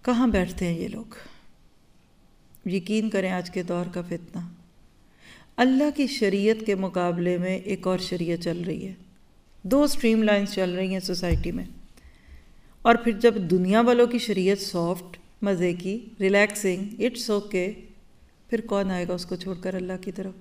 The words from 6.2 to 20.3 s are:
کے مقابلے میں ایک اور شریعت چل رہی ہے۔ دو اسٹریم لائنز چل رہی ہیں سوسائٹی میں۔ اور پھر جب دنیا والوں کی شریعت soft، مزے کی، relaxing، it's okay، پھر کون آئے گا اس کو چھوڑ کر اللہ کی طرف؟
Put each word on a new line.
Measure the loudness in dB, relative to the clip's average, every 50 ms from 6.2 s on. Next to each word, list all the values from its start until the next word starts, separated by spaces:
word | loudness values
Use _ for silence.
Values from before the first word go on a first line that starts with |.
| 2 2 2 4 2 2 2 2 0
کے | -2 0
مقابلے | 0 -2 -2 -2 0 0 0 0 0 0 0 0 0
میں | 0 -2 -2 -4
ایک | -4 -6 -6 -2 0
اور | -2 -2 0
شریعت | -2 -4 -4 -4 -2 -2 -2 -2 -2
چل | -4 -4 -4 -4
رہی | -6 -6 -6 -8
ہے۔ | -10 -12 -14 -18 -20 -20 -20 -20 _ -20 -20 _ _ -20 -14 -2
دو | 2 4 4 6
اسٹریم | 4 4 4 4 4 4 4 4
لائنز | 4 4 2 2 -2 -2
چل | -2 -2 -2
رہی | 0 -2 -2 -2 -2
ہیں | -4
سوسائٹی | -4 -4 -6 -4 0 0 0 0 0 -2 -4
میں۔ | -6 -8 -10 -14 -18 -20 -20 -20 -20 _ -20 -20 _ _ -20 -20 -20 -20 -20 -20 -20 -20 -20 -20 _ 4
اور | 4 4
پھر | 6 4 0 0
جب | 6 4 4 4
دنیا | 4 0 2 2 2 4 4 4 4
والوں | 6 6 6 6 6
کی | 4 4 -2
شریعت | -2 -2 -2 0 2 2 2 0
soft، | -2 -6 -4 -2 -2 -2 -2 -4 -8 -16 -20 -20 -20 -20 -12 -6 -2
مزے | -2 0 0 0 -2 -2
کی، | -2 -4 -6 -6 -6 -8 -14 -8 -2
relaxing، | 0 4 4 4 4 4 0 -2 -2 -2 -2 -2 -4 -8 -6 -2 -2
it's | -2 -2 -4 -4 -2 -2 -2
okay، | -2 -2 -2 -2 -2 -2 -6 -10 -16 -20 -20 -20 -20 -20 -20 -20 -20 -20 _ _ _ _
پھر | -6 -4
کون | -4 -2 -2 -2 0 -2
آئے | -2 -4 -4 -4
گا | -4
اس | -6 -6
کو | -8 -10
چھوڑ | -8 -8 -10 -10 -8
کر | -8 -6 -6
اللہ | -6 -6 -8 -8 -8
کی | -8 -10 -10
طرف؟ | -8 -10 -10